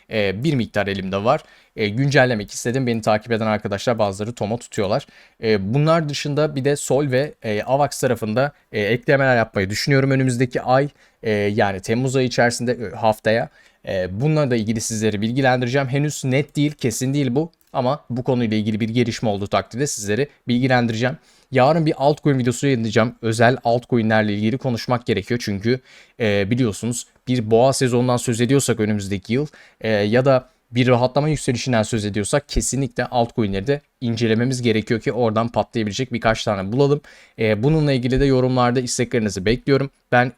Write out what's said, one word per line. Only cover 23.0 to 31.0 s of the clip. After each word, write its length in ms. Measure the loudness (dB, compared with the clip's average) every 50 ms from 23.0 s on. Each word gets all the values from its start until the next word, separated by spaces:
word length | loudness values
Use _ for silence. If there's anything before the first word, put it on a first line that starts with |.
| 2 0 -2 -4
Özel 360 | -4 -4 0 4 4 4 4 2 0
altcoin'lerle 720 | 0 0 0 0 0 0 0 2 2 2 2 2 0 0
ilgili 240 | -2 0 -2 -2 -2
konuşmak 480 | -2 -4 -4 -4 -2 -2 -4 -2 -2
gerekiyor. 340 | -2 -2 -2 -2 -2 -4 -4 -4
Çünkü, 360 | -4 -6 -2 -2 -2 -2 -2 -4 _ -20 -20 -20 _ _ -4
e, 320 | 0 0 2 2 0 0
biliyorsunuz 560 | 0 0 0 0 -2 -4 -4 -6 -6 -6 -8 -12 _ _ _ -4
bir 240 | -2 -2 0 4
boğa 220 | 4 6 6 4 4
sezonundan 440 | 2 0 2 2 2 2 2 0 0
söz 240 | 0 -2 0 0
ediyorsak 380 | 2 2 2 2 2 2 0 0
önümüzdeki 540 | 0 0 0 -2 -2 -4 -6 -6 -4 -2 -2
yıl, 140 | -2 -2 -4 -8 -16 -20 -20 _ -8
e, 80 | -4 -2
ya 360 | 0 0 2 2 2 2 4
da 240 | 4 2 2 0 _ _ _ _ _ -2
bir 120 | 0 4 4
rahatlama 420 | 4 4